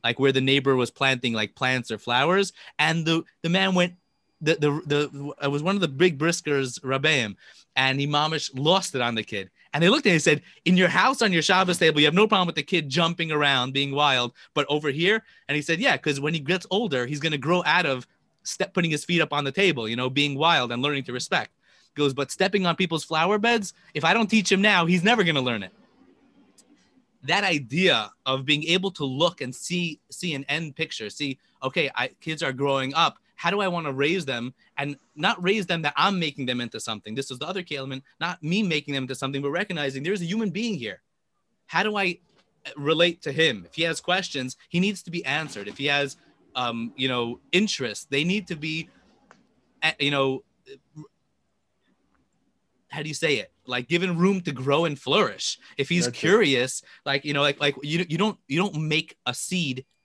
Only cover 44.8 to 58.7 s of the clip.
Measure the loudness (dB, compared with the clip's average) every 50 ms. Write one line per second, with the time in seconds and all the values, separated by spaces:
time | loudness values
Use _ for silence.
44.8 | 0 0 -2 -4 -8 -10 -8 -6 -4 -2 -2 -4 -4 -6 -10 -10 -12 -10 -8 -4
45.8 | -2 0 2 0 0 -2 -6 -12 _ _ _ _ _ _ -6 -4 -4 -4 -4 -4
46.8 | -6 -8 -6 -4 -2 -2 0 -2 -2 -4 -6 -10 _ _ 0 0 0 0 -2 -4
47.8 | -6 -6 -8 -10 -8 -4 -2 -2 0 0 -2 -4 -4 -8 -10 -8 -8 -6 -6 -8
48.8 | -8 -10 _ _ _ _ _ _ _ -20 -20 _ _ _ _ _ _ _ _ _
49.8 | -4 -4 -2 0 0 0 2 2 2 0 0 -4 -8 _ _ _ _ -20 -20 -20
50.8 | _ _ _ -20 -20 -20 _ _ _ _ _ _ _ _ _ _ _ _ _ _
51.8 | _ _ _ _ _ _ _ _ _ _ _ _ _ _ _ _ _ _ _ _
52.8 | _ _ -12 -10 -8 -8 -4 -2 0 0 0 0 -2 -6 _ _ _ -6 -6 -4
53.8 | -2 0 0 0 2 0 2 2 4 2 2 0 -2 -4 -6 -4 0 2 2 4
54.8 | 2 0 -2 -4 -2 0 2 2 2 2 -2 -4 -6 -6 -6 -8 -12 -8 -6 -4
55.8 | -2 0 0 0 0 0 -2 0 4 6 6 6 6 4 4 2 2 0 -4 -8
56.8 | -12 -16 -20 -10 -4 -4 -4 -2 -2 -2 0 2 2 0 2 2 0 0 0 -2
57.8 | -4 -2 -2 -2 0 0 0 0 0 0 -2 -6 _ -2 -2 0 0 0